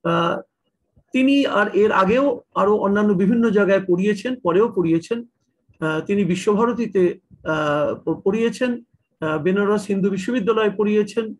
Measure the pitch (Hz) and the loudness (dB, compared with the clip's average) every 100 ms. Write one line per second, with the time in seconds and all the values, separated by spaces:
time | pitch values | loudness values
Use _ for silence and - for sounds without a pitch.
0 | 170 170 170 190 - _ _ _ _ _ | -2 0 0 -4 -10 _ _ _ _ _
1 | _ 254 262 277 269 196 208 196 214 190 | _ 0 2 2 2 0 0 2 2 2
2 | 190 240 285 - _ 180 196 208 196 202 | 2 2 2 -2 _ -2 2 2 2 2
3 | 208 180 196 240 233 202 190 196 185 175 | 2 2 2 2 2 2 2 2 2 0
4 | 202 208 247 254 170 175 233 196 165 165 | 0 -2 -6 -4 0 2 2 0 0 0
5 | 165 233 240 _ _ _ _ _ 156 156 | -2 -8 -8 _ _ _ _ _ -4 -4
6 | 156 202 180 180 - 208 233 233 226 190 | -2 -2 0 0 0 2 0 0 -2 0
7 | 180 - _ - - 156 151 147 139 117 | 0 -2 _ -12 -6 -2 0 0 -2 -4
8 | - 156 196 214 233 226 254 240 - _ | -6 -4 -2 0 -2 -2 -4 -4 -10 _
9 | _ _ 156 156 147 190 202 208 202 196 | _ _ -6 -2 0 0 0 -2 -2 -2
10 | 190 190 - 247 196 220 214 208 208 208 | -2 -2 -4 -2 0 0 0 0 0 0
11 | 208 - 220 - | 0 -4 -8 -12